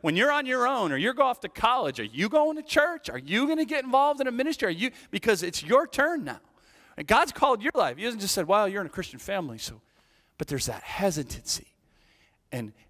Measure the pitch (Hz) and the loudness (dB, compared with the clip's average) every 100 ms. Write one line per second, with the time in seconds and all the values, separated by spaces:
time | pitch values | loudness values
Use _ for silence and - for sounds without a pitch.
0 | 165 170 277 294 262 254 247 262 170 135 | 0 2 4 2 0 2 2 2 0 0
1 | 214 262 269 240 202 - 226 247 151 120 | 0 2 2 0 -8 0 2 2 0 -4
2 | 107 127 202 302 311 311 302 - 349 330 | -6 -2 2 4 2 0 0 2 2 0
3 | - 127 135 208 285 320 285 302 254 262 | -8 -10 -2 0 2 0 0 -2 2 4
4 | 285 285 262 240 294 - 208 170 247 - | 4 2 -2 -2 -2 -2 -2 -2 -4 -6
5 | - 196 233 185 175 - 151 262 320 - | -10 -2 0 2 0 -6 2 2 4 0
6 | 302 330 143 113 _ _ _ _ _ - | 0 0 -6 -10 _ _ _ _ _ -8
7 | 147 233 330 - 285 226 262 262 151 135 | 2 4 2 2 2 2 0 0 0 -2
8 | 233 220 196 196 160 208 202 202 165 - | -6 -4 -2 -2 2 2 2 -4 -6 -8
9 | - 123 - 196 147 113 - 107 _ _ | -10 -12 -6 -6 -6 -10 -12 -14 _ _
10 | _ _ _ - 156 135 123 - - - | _ _ _ -10 -6 -4 -4 -8 -10 -2
11 | 196 151 131 - - - - _ _ _ | -2 -2 -6 -10 -8 -8 -8 _ _ _
12 | _ _ _ _ _ 127 110 - | _ _ _ _ _ -10 -10 -14